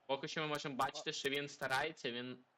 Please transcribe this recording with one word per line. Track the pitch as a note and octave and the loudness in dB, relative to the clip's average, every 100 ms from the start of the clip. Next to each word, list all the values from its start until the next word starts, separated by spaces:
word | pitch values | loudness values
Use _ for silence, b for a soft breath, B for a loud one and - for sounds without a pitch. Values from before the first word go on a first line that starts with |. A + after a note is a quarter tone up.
| - | -2
поки | C3+ D3+ | -2 0
що | E3 | 0
ми | D3+ | 0
можемо | D3 D3+ B2+ | 0 0 2
бачити, | C3+ - D#3+ | 0 0 -4
що | D3+ C#3 | 0 0
він | C#3+ C#3+ | 0 -2
старається, | - C3 C3 D#3 D#3+ C3 | -2 2 2 2 -2 -4
він | A#2+ B2+ B2 - | -2 -4 -8 -14